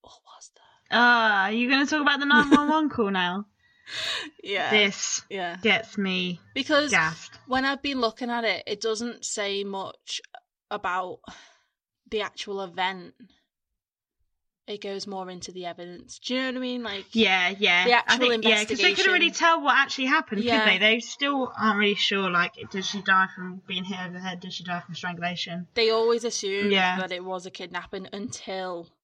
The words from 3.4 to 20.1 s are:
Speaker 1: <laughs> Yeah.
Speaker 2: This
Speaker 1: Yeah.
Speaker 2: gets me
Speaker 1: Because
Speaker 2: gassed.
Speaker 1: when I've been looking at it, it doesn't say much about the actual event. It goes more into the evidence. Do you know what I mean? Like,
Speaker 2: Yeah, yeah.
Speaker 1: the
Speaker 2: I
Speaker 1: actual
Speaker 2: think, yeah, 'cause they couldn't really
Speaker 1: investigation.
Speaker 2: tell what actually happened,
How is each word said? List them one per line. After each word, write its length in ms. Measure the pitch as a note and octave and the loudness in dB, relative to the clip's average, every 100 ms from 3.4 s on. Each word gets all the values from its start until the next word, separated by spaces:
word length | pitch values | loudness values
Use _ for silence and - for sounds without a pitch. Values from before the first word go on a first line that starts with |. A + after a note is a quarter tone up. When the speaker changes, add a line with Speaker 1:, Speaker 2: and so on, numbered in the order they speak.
| G#3 | -8
Speaker 1:
<laughs> 40 | _ _ _ - - - - D4+ - | _ _ _ -14 -8 -6 -6 -10 -14
Yeah. 260 | - G3 D3+ | -6 -2 2
Speaker 2:
This 500 | G#3 G3+ G3 - - - | 4 2 0 -6 -6 -6
Speaker 1:
Yeah. 260 | G3 F3 F3+ | -6 -6 -2
Speaker 2:
gets 360 | G#3+ F#3 - - | 2 2 0 -4
me 440 | G3 F#3 F3+ F3 _ | -2 0 -2 -6 _
Speaker 1:
Because 380 | C4 C4+ D4 D4 | -8 2 2 4
Speaker 2:
gassed. 400 | F#3 D#3+ D#3+ - - - | 2 2 -4 -16 -20 -4
Speaker 1:
when 160 | C4 | 0
I've 180 | C4+ C4+ | 0 -2
been 200 | C#4+ C4 | -4 -2
looking 280 | A#3 - A#3+ | -2 -2 -6
at 140 | A#3+ | -2
it, 200 | A3+ F3+ - | -2 -4 -6
it 140 | G3+ | -6
doesn't 420 | A3+ A3 A#3+ - | -4 -4 -6 -8
say 400 | - - G3+ G3 | -8 -6 -4 -4
much 560 | G3+ G3 F#3 - - - - - _ _ _ | -6 -8 -10 -14 -12 -12 -12 -20 _ _ _
about 500 | G#3 G3 F#3 F#3 - - - - _ _ _ _ _ _ | -6 -4 -4 -6 -10 -16 -20 -20 _ _ _ _ _ _
the 100 | A3 | -4
actual 400 | G3 - - G3 | -4 -8 -10 -8
event. 520 | F#3+ F3 F#3 F#3+ F3 _ G3+ _ _ _ _ _ _ _ _ _ _ _ _ _ - | -8 -4 -4 -4 -14 _ -20 _ _ _ _ _ _ _ _ _ _ _ _ _ -14
It 140 | G#3 | -12
goes 260 | G3+ G3 G3+ | -10 -10 -8
more 220 | G3 F#3 | -10 -10
into 240 | F3+ F3+ | -12 -14
the 120 | F3+ F3 | -12 -12
evidence. 520 | E3+ F3 F3 - - | -12 -14 -16 -20 -12
Do 140 | - B3+ | -4 -4
you 60 | |
know 60 | C4 | -2
what 80 | B3 | -4
I 20 | |
mean? 240 | B3+ B3 | -6 -6
Like, 220 | A3+ G3 F#3+ | -6 -10 -4
Speaker 2:
Yeah, 400 | A3+ G3+ F#3 F3+ G3 | 2 4 4 2 2
yeah. 280 | G3+ F3 A3 | 4 4 6
Speaker 1:
the 80 | |
Speaker 2:
I 40 | A#3+ | 4
Speaker 1:
actual 280 | - A#3 B3 | 4 2 4
Speaker 2:
think, 140 | A3+ | 4
yeah, 220 | A3 G#3+ G#3+ | 4 2 2
'cause 120 | C4 | 2
they 140 | F4+ | 2
couldn't 200 | G4 F#4+ | 4 4
really 140 | F4+ E4+ | 4 2
Speaker 1:
investigation. 60 | |
Speaker 2:
tell 280 | - E4 E4 | 4 4 4
what 140 | C#4+ B3+ | 4 4
actually 300 | D4 - | 2 0
happened, 360 | C4 | 2